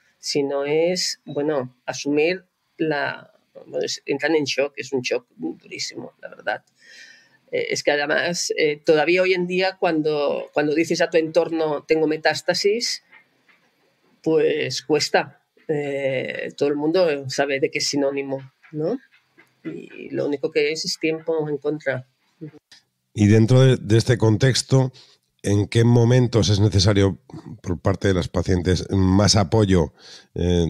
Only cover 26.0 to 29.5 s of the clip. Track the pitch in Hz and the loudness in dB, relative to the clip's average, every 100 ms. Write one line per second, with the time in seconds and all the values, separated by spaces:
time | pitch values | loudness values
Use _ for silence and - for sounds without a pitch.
26 | 117 127 120 110 92 98 104 98 98 98 | 6 4 4 2 2 2 4 4 2 4
27 | 98 85 _ - - - 95 80 101 92 | 2 0 _ -20 -18 -14 -8 -4 -2 0
28 | 101 92 82 90 85 90 90 87 - 98 | 2 0 0 -2 0 0 2 -2 0 0
29 | 95 95 98 110 87 | 4 4 4 2 2